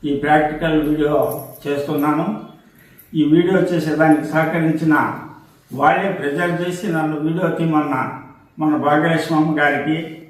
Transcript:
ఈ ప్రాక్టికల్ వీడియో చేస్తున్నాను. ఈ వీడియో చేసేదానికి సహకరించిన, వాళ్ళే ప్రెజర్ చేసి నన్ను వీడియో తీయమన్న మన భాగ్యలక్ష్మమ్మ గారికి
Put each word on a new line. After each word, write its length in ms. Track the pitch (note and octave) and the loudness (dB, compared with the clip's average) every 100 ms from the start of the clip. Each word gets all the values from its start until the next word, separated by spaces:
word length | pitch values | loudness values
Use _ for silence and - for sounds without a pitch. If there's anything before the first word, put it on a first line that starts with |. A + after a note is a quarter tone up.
ఈ 80 | D3+ C#3 | -4 -2
ప్రాక్టికల్ 540 | C#3+ D3+ D3+ - E3 D#3 D3 | 2 2 2 -2 0 0 0
వీడియో 300 | D3+ D3 D3 - - - - | 0 2 2 0 -4 -12 -12
చేస్తున్నాను. 600 | D3 C#3+ C#3+ D3 D3 D3+ F3+ G#3+ - - _ _ - - - | -6 -4 -2 -2 0 0 -2 -6 -10 -20 _ _ -20 -20 -8
ఈ 80 | D#3+ D3 | 0 4
వీడియో 240 | D#3+ F3 F#3+ E3 | 4 4 2 2
చేసేదానికి 540 | E3+ D#3 D3 D#3+ D3+ - | 0 -2 2 4 4 2
సహకరించిన, 640 | D#3+ D#3+ F3 D#3+ D#3 D#3+ D3+ - - - - - _ _ C3 | 0 0 0 0 0 2 2 0 -4 -14 -20 -20 _ _ 0
వాళ్ళే 300 | D3 F#3+ G3 - | 2 2 -2 -4
ప్రెజర్ 340 | C#3+ D3 F3 E3 | -4 -2 -2 -2
చేసి 240 | F3 F3+ G#3 D#3+ | -4 -4 -4 -2
నన్ను 220 | D#3 D3+ D#3 | -2 -2 -2
వీడియో 240 | E3 F3+ - | 0 -2 0
తీయమన్న 380 | E3 D#3 D3 C3+ - - - - _ - | 0 0 0 -2 -4 -8 -16 -20 _ -4
మన 100 | D#3 D3+ C#3+ | 0 2 2
భాగ్యలక్ష్మమ్మ 720 | D3+ E3 D#3+ D#3 D#3 D#3 D3 | 2 2 0 0 0 2 2
గారికి 380 | D3 C3 D3 D#3+ D#3+ - - | 0 0 -2 -4 -4 -12 -20